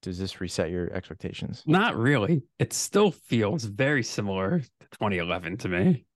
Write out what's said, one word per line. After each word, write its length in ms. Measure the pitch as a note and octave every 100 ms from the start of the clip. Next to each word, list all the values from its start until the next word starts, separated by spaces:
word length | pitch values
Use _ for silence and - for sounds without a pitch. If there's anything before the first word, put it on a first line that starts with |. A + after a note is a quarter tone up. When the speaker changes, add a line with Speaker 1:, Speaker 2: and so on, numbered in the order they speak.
Speaker 1:
Does 160 | - F2+
this 200 | F#2+ -
reset 300 | F#2 - E2
your 240 | F2+ F2
expectations? 680 | - - - - - - - -
Speaker 2:
Not 320 | F3 A3 -
really. 460 | A#2+ C#3+ G2+ E3 - _
It 140 | C3+
still 360 | - - G3+ G#3
feels 540 | - _ A#2+ G2+ E3
very 400 | A2 G2+ C3+ D3
similar 560 | A2+ - G#2 F#2+ F#2+ G2
to 280 | C3 _ -
twenty 260 | - A2 F#2
eleven 380 | E2+ F2 E2+ G2
to 120 | -
me 360 | F3 F#3 D#3 _